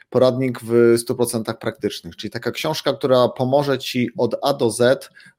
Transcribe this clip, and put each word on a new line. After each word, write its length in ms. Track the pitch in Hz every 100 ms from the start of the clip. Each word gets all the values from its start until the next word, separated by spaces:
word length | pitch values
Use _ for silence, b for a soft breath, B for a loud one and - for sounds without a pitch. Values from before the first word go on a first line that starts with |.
| b
poradnik 500 | 123 127 127 131 113
w 320 | 110 117 117 117
stu 160 | 120
procentach 440 | 120 120 117 110 110
praktycznych. 580 | 117 - 101 - 85 -
Czyli 140 | 104
taka 200 | 113 120
książka, 420 | - 156 156 151
która 360 | 131 135 127 120
pomoże 500 | - 127 139 143 131
ci 300 | - 127 120 -
od 200 | 117 -
A 120 | 139
do 160 | 139 120
Z 400 | 104 123 135 - B B